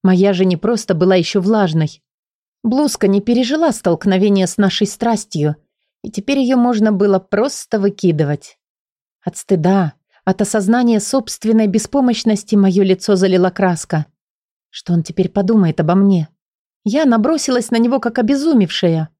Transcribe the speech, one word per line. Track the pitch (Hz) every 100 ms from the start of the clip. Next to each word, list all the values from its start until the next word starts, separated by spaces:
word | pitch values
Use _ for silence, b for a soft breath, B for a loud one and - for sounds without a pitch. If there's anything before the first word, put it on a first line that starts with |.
| 190
Моя | 185 196
же | 180
не | 185 170
просто | 214 226 - 170
была | 185 185
ещё | 170 202
влажной. | 185 220 185 160 151 - _ _ _ _ _ _
Блузка | 226 254 294 - 208
не | 196
пережила | 202 247 240 311 330
столкновения | - 190 165 202 190 208 196 180
с | -
нашей | 196 - 208
страстью, | - - 208 - 160 147 147 _ _ _ _
и | -
теперь | 208 202 277
её | 254 262
можно | 240 226 214
было | 196 202 190
просто | - 202 220 - - 220
выкидывать. | 196 202 180 156 147 147 - _ _ _ _ _ _ _
От | - -
стыда, | - 185 160 196 165 - _ _ -
от | 190
осознания | 208 220 190 240 240 220
собственной | 214 269 226 - 220 220 214
беспомощности | 214 - 277 254 220 226 208 - 208
моё | 190 185
лицо | 190 185 - 190
залила | 190 185 180
краска. | 180 190 170 - 160 147 _ _ _ _ _ _
Что | - -
он | 170
теперь | 160 175 185
подумает | - 190 220 175 160
обо | 160 185
мне? | 196 185 156 _ _ _ _ _
Я | 214 262 302
набросилась | 226 240 320 - 254 233
на | 233
него, | 233 262
как | 240 226
обезумевшая. | 220 277 311 269 180 - 175 165 160